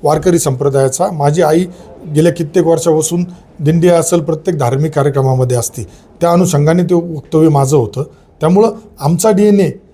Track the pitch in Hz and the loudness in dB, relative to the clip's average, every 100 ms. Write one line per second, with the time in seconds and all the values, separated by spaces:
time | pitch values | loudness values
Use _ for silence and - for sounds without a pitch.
0 | 147 156 180 170 156 131 143 135 135 - | 0 0 0 0 0 -2 -2 0 0 -2
1 | 190 165 143 156 160 160 185 - - - | -4 -2 -2 0 2 0 -2 -8 -20 -20
2 | 160 147 165 170 156 180 160 165 170 156 | -6 0 0 0 -4 0 0 0 0 0
3 | 156 175 180 - - - 143 165 175 170 | -2 -4 -6 -10 -20 -6 -2 2 2 2
4 | 165 175 151 156 - 156 123 135 156 147 | 2 -2 -2 -6 -4 -4 -2 -2 -2 0
5 | 143 139 131 131 127 123 113 - 101 - | -2 0 0 0 0 -2 -4 -10 -16 -18
6 | _ - 208 254 175 147 147 170 175 175 | _ -4 0 2 2 0 0 0 0 -2
7 | 170 151 - 156 160 143 135 147 110 - | -2 -12 -4 2 4 2 2 0 0 -6
8 | 147 - _ _ 156 185 226 214 - - | -10 -12 _ _ 0 2 2 -2 -18 -6
9 | 139 175 220 202 208 202 170 - _ | -2 0 2 2 4 4 0 -4 _